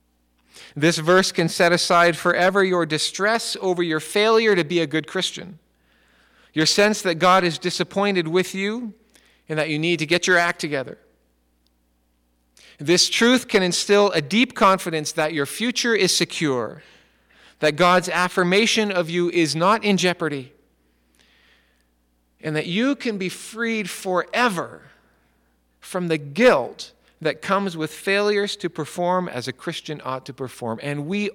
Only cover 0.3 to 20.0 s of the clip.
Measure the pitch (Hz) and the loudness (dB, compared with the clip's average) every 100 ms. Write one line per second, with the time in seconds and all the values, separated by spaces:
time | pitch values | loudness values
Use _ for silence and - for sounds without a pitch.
0.3 | _ _ - - - 156 165 156 185 190 | _ _ -20 -14 0 2 2 4 4 4
1.3 | - 165 - 175 175 - 175 170 165 175 | 0 0 2 2 2 4 4 4 4 0
2.3 | 170 180 196 190 180 160 151 - - 202 | 2 2 2 2 2 0 -2 -4 -2 0
3.3 | 226 - - 190 175 175 156 151 208 214 | 0 -4 -4 -2 0 0 -2 -2 0 4
4.3 | 226 226 190 151 170 160 156 151 190 - | 4 4 2 2 0 0 -2 -4 -6 -6
5.3 | - 87 160 _ _ _ _ _ _ _ | -8 -16 -18 _ _ _ _ _ _ _
6.3 | _ _ 151 156 - 208 214 190 160 180 | _ _ -2 0 4 4 2 -2 2 4
7.3 | 190 180 151 180 - 180 196 202 185 160 | 4 2 -2 -6 -4 -4 0 0 0 0
8.3 | 175 180 190 196 226 233 - _ _ _ | 0 -2 -4 -4 -4 -10 -14 _ _ _
9.3 | _ - 156 151 151 165 170 151 170 - | _ -8 -4 -2 0 0 0 0 0 2
10.3 | 175 170 - 156 147 117 - _ _ _ | 2 2 -2 -4 -6 -8 -14 _ _ _
11.3 | _ _ _ _ _ _ _ _ _ _ | _ _ _ _ _ _ _ _ _ _
12.3 | _ _ _ - - 143 175 - - 233 | _ _ _ -20 -8 2 2 2 2 4
13.3 | 254 - 202 180 170 - 202 202 165 143 | 4 2 2 2 0 2 4 4 0 0
14.3 | 208 247 - 208 190 180 160 151 - 156 | 0 0 2 2 2 0 -6 -4 -2 -2
15.3 | 165 139 - 233 240 247 220 180 - 170 | -2 -4 -4 -4 -2 0 2 2 2 -2
16.3 | - 156 127 110 - - _ _ _ _ | -2 -2 -2 -4 -10 -20 _ _ _ _
17.3 | _ - - 156 151 180 180 180 165 180 | _ -20 -2 0 4 4 4 2 -2 0
18.3 | - 175 190 226 - 208 185 160 170 175 | 0 2 2 2 0 0 -2 -2 -2 0
19.3 | 175 160 151 180 220 208 190 | 0 0 2 2 2 2 2